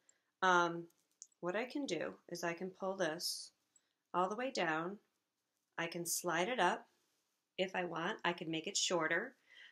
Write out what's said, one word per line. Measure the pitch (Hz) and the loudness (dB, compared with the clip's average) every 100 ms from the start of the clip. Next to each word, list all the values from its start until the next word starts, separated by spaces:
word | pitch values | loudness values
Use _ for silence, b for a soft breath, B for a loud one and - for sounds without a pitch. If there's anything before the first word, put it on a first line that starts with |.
| b b b _ | b b b _
Um, | 185 180 175 170 170 _ _ _ - _ | 6 6 6 0 -8 _ _ _ -20 _
what | 175 | -4
I | 196 247 | -2 -2
can | 294 277 | -4 -2
do | 160 160 190 - | -2 -2 -6 -12
is | 175 | -4
I | 170 | -4
can | 170 185 | -4 -8
pull | - 190 196 | -4 -4 0
this | 165 160 - - - _ _ _ _ _ _ | 0 0 -4 -6 -10 _ _ _ _ _ _
all | 175 185 | 0 0
the | |
way | 214 262 | 0 -2
down. | 220 170 156 170 202 _ _ _ _ _ _ _ - | 0 2 2 0 -6 _ _ _ _ _ _ _ -6
I | 165 | -4
can | 170 | -4
slide | 170 - 175 165 185 | -4 -2 0 0 0
it | 247 | 4
up | 180 226 - _ _ _ _ _ _ - | 4 2 -6 _ _ _ _ _ _ -4
if | 190 190 | -2 0
I | |
want. | 175 165 175 220 | -2 -2 -4 0
I | 175 | -2
can | 175 160 | 0 -2
make | 160 160 | -4 -2
it | - | 0
shorter. | - 180 156 170 247 - B B B | 2 2 2 2 -2 -10 B B B